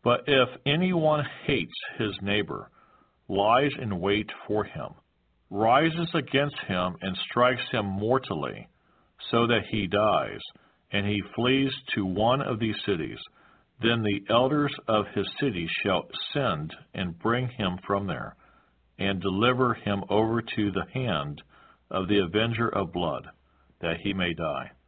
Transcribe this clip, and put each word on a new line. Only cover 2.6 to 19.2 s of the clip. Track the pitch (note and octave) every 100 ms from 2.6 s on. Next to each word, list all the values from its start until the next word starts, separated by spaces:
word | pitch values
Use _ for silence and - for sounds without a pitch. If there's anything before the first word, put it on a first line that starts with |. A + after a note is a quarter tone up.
| - _ _ _ _ _ -
lies | G2 G2+ B2 C#3+ C3
in | A#2+ F#2
wait | F#2 G#2 G#2 - -
for | G#2
him, | G2+ D#2+ A#1+ - _ _ _ _ _
rises | G2 A2+ C3 E3 D#3+ E3+
against | E3 - C3+ C#3+ - -
him | F#2 F2+ E2+
and | F#2+ F#2
strikes | - - B2 B2 -
him | A#2+
mortally, | G2+ F#2+ G#2+ C3 - E2+ C2+ G1+ - _ _ _ _ _ -
so | A#2 A#2
that | A#2 -
he | A2 F#2+
dies, | G2+ G#2+ F2 A#1+ G1+ - - _ _ _
and | G2+ G2+
he | G#2 F2+
flees | - B2 C3+ C3+ B2+ -
to | - F#2+
one | F#2 A2 C3+
of | - A2+
these | A2+ G2+ -
cities, | F#2 C2+ G#1+ - _ _ _ _ _
then | A2+ A#2
the | G#2+ G2 -
elders | A2+ C3 D3 D3 - -
of | G#2+ G2+
his | - F#2+ -
city | C#3+ F#2+ E2 -
shall | G2+ F2+ - - -
send | D3 B2+ E2 D#2 - -
and | - F#2 E2+
bring | A2 A#2+ B2+
him | A#2+ G2 F2+
from | - G2+ G2
there, | D2+ - - _ _ _ _ _ -
and | G2 F#2+